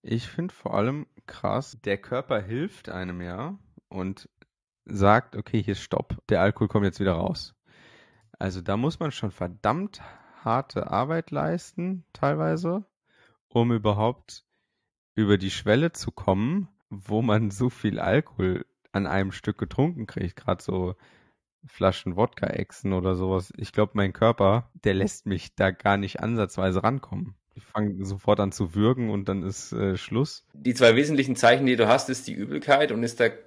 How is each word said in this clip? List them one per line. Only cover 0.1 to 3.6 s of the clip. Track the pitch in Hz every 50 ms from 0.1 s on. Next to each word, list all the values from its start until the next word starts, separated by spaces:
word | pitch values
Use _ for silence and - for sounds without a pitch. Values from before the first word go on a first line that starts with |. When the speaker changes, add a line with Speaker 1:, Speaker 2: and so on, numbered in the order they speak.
| 113 117 - -
Speaker 1:
find | - - 170 185
vor | - - - - -
allem | 101 104 123 139 151 - _ _ - _
krass, | - - - - 104 101 127 139 - - 113 -
der | 104 98 98
Körper | - - 123 127 135 - 131 104
hilft | 98 95 113 131 160 214 - - - -
einem | - 92 92 90 87 87
ja | 87 87 87 98 131 165 202 196